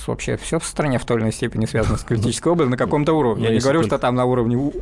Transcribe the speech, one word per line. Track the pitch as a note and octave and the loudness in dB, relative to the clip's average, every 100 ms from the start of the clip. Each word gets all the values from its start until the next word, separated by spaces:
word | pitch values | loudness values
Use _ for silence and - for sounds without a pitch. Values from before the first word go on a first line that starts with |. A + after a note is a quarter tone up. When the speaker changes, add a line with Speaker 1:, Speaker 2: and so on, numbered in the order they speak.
| - | -8
Speaker 1:
вообще | A#2 C3 A#2 | -6 -4 -6
все | - E3 | -4 -4
в | - | -4
стране | - D3+ B2+ | -4 -2 -2
в | - | 0
той | A#2 | 0
или | |
иной | A2 | 0
степени | - A#2 - | -2 -4 -2
связано | A2 A2+ G#2+ G#2+ | -2 0 0 -2
с | |
политической | - A#2 A#2 A2+ E3 | -2 0 0 0 0
областью | F3 C3 | 2 2
на | B2+ | 0
каком-то | A#2+ D3+ D3 | 0 0 2
уровне. | D#3+ B2+ G2 | 2 2 2
Speaker 2:
Ну, | |
Speaker 1:
Я | A2+ | 2
не | |
Speaker 2:
если | A#2 C3 | 2 2
Speaker 1:
говорю, | D#3+ | 2
Speaker 2:
только | G#2+ C#3 | 2 0
Speaker 1:
что | |
там | B2+ B2 | 0 2
на | B2+ | 2
уровне | B2 A#2 A#2+ | 2 2 0
у-, | C#3+ - | -2 -4